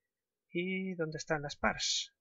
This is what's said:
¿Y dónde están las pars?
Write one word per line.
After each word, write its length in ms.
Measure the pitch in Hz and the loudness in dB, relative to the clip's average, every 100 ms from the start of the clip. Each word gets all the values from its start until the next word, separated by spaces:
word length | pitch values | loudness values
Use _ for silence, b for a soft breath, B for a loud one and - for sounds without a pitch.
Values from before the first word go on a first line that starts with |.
| b _ _ _ _ | b _ _ _ _
¿Y 440 | 175 185 190 190 170 | -2 0 0 0 -2
dónde 220 | 156 151 | -2 -2
están 240 | - 156 | 0 0
las 140 | 143 - | 0 0
pars? 580 | - - - - - _ | 2 2 0 0 -2 _